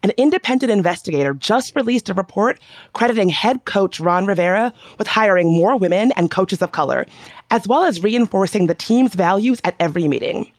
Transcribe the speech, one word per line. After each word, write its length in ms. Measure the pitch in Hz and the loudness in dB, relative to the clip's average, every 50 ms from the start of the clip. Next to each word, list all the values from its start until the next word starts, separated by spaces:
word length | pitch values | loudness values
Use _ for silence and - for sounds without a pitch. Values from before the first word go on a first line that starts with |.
| - | 0
An 100 | 190 - - | -2 0 2
independent 520 | 254 302 302 370 _ - 254 254 269 247 | 2 2 2 0 _ -2 -2 0 0 0
investigator 640 | 214 202 180 175 175 165 - - 165 143 143 139 139 | 0 2 2 0 -2 -4 -6 -4 -2 -2 -2 -2 -2
just 420 | 139 - - 214 247 254 - - | -4 -4 -2 -2 -2 -2 -2 -4
released 360 | 294 262 226 247 247 - - | -4 -2 0 -2 -2 -2 -2
a 40 | 190 | -4
report 460 | 185 190 - - 196 202 240 - _ _ - - - - - _ | -4 -4 -4 -2 -2 0 0 -2 _ _ -20 -20 -20 -20 -16 _
crediting 380 | - 233 240 233 226 202 185 | -2 0 0 2 2 2 2
head 340 | 160 - - 214 269 254 _ | 0 0 0 0 -2 -2 _
coach 340 | - - 208 196 180 - - | -4 -2 0 0 0 -2 -2
Ron 280 | 160 175 175 180 190 | 0 0 0 2 0
Rivera 480 | 196 202 170 175 175 185 208 226 240 233 _ - - - _ | 0 0 0 0 0 2 0 0 -2 -4 _ -20 -20 -10 _
with 80 | 214 | -8
hiring 440 | - - 220 220 208 190 180 175 165 | -2 0 0 2 4 4 4 4 2
more 280 | 165 165 165 202 262 254 | 2 4 4 2 2 2
women 340 | 190 175 175 185 214 247 - | 0 0 0 2 2 2 2
and 180 | - 175 165 | 2 0 -2
coaches 300 | - - 190 180 - 170 | 0 -2 -2 -2 -2 -4
of 120 | - 175 - | -4 -4 -2
color, 340 | - 151 135 131 127 - - - - - - - - - _ | -4 -2 -2 -2 -4 -4 -6 -10 -20 -20 -20 -20 -20 -6 _
as 160 | - 233 220 | -2 -2 0
well 160 | 196 240 294 359 | 0 0 2 2
as 200 | 359 233 170 170 | 0 0 0 -2
reinforcing 640 | 214 220 240 240 208 - 196 196 180 - 214 185 | -2 0 0 0 0 0 0 -2 0 0 0 0
the 80 | 160 165 | 0 0
team's 400 | - - - 226 240 262 247 - | -4 -2 0 2 2 2 2 0
values 440 | 180 190 170 190 196 214 247 262 233 - | 0 0 2 2 0 0 0 -2 0 -2
at 100 | 175 180 _ | -6 -4 _
every 260 | 175 165 147 175 170 | -4 -2 -2 -2 -2
meeting. 460 | 151 139 - - 120 131 220 220 - _ | 0 0 -2 -2 -4 -4 -6 -6 -10 _